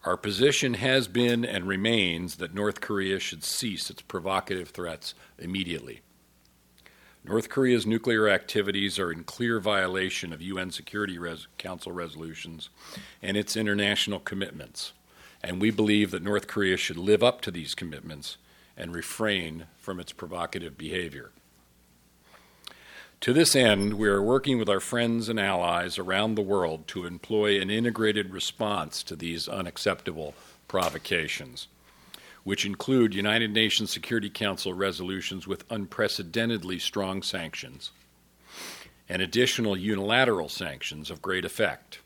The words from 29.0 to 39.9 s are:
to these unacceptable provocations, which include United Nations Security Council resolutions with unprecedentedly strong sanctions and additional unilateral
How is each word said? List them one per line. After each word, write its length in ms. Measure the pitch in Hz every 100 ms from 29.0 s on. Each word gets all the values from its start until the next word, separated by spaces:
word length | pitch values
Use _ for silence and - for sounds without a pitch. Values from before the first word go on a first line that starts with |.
to 140 | - 80
these 320 | 85 82 -
unacceptable 880 | 101 87 - - 92 - 82 76 73 - - _
provocations, 1000 | 95 85 82 - 87 78 - 76 123 - _ - - - - - -
which 200 | - 98
include 520 | 101 98 - 131 113 98
United 360 | 104 110 113
Nations 380 | 107 110 - 107
Security 400 | - - 117 101
Council 420 | - 104 95 98
resolutions 760 | 90 98 87 92 95 - 95 92
with 180 | 95 -
unprecedentedly 1080 | 113 98 - 107 - 87 107 117 113 90 90
strong 460 | - - 95 95
sanctions 640 | 90 92 80 - - 67 - _ _ _ _ _ - - - - - _ _
and 100 | 90
additional 560 | 92 107 123 - 110 95
unilateral 720 | 98